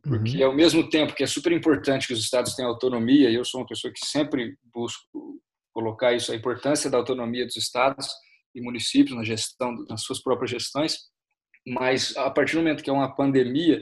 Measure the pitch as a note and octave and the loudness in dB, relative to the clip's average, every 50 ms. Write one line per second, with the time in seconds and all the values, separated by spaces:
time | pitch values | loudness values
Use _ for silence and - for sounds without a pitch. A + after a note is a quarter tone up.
0 | _ D3 B2 G#2+ A2 A2+ C3 - C3+ C3+ C3 C#3+ E3 E3 D3 E3 D3+ - - D#3 | _ -2 -2 0 0 -2 0 2 2 2 6 6 6 6 6 4 2 2 2 2
1 | D3 - - - C#3 C3 - D3+ - F3 E3+ D#3+ - D#3+ C#3+ C3+ - C#3+ C3+ C3 | 2 0 0 -2 -2 -2 -2 -2 0 0 0 2 4 2 2 2 2 0 0 0
2 | - - B2+ A2 A2 - - B2 A#2+ A#2 - - B2+ A#2+ A#2 A#2 - B2 B2 A#2 | -2 -4 -4 -4 -2 0 0 0 0 -2 -4 -4 -4 -4 -2 -2 -2 -2 0 0
3 | A2+ A#2+ C3+ D3 C#3 A#2 A2+ A#2+ B2 - - C3 A#2+ - A2+ - - B2 A2 - | 2 6 6 8 8 6 4 2 0 -4 -6 -8 -8 -8 -10 -10 -10 -10 -10 -8
4 | - - - C#3+ D3+ C#3+ - C#3 A#2 A2+ C#3 _ _ _ _ A#2+ A#2+ A#2 - - | -10 -4 -2 -2 -2 0 -2 -4 -4 -6 -10 _ _ _ _ -8 -8 -8 -8 -12
5 | _ _ _ - - A2+ - - _ _ _ _ _ _ _ A2 A2+ A2 A2 - | _ _ _ -14 -14 -14 -18 -18 _ _ _ _ _ _ _ -4 -4 -4 -4 0
6 | C3 B2 A#2+ A#2+ A2+ - A#2+ A2+ A2 B2+ A#2 A2+ - C#3 D3+ D3 - C#3 B2+ B2 | 2 2 2 2 -2 -4 -6 -4 -4 -4 -4 -2 0 0 0 0 0 2 0 0
7 | A#2+ - B2+ B2 A#2 A2+ A#2+ B2 B2 A#2+ - A2 G#2+ - - B2 B2+ C3+ C3+ - | 0 0 -4 -4 -4 -4 -4 -4 -4 -6 -6 -6 -6 -4 0 2 2 2 0 -2
8 | - - - - _ _ _ _ _ _ _ B2+ A#2+ B2 A#2+ A2+ A2 - - C#3 | -10 -10 -12 -14 _ _ _ _ _ _ _ -10 -8 -8 -6 -4 -6 2 6 6
9 | C#3+ C#3 C3 A#2 A2+ A2 A2+ A2 - - - _ B2+ B2 B2 A2 - - A2+ G#2+ | 4 4 2 -6 -4 -4 -4 -4 -4 -8 -6 _ -6 -4 -4 -8 -10 -10 -10 -10
10 | - - - - - C3 B2 - C3 A2+ A#2+ A#2 - - - C3+ D#3 D#3 - - | -8 -8 -8 -6 0 0 0 0 0 -4 -4 -6 -6 -6 -2 -2 -2 -2 -2 -6
11 | - _ _ _ _ _ _ _ _ _ _ _ _ B2+ B2 B2+ B2+ B2+ C#3 A#2+ | -10 _ _ _ _ _ _ _ _ _ _ _ _ -8 -4 0 2 2 2 2
12 | - - - C#3+ B2+ C3+ - D3+ C#3 B2+ - D#3+ E3 D#3+ D3 C#3 - C#3+ C3+ C#3 | 0 -4 -4 -2 -2 0 2 2 2 2 2 2 2 2 0 -2 -2 0 0 0
13 | C3+ C3 - - C#3 C#3 C3+ C3+ B2+ B2 B2+ D3 E3+ E3 C3 G#2+ | 0 0 0 0 0 4 4 4 2 2 0 2 4 4 2 2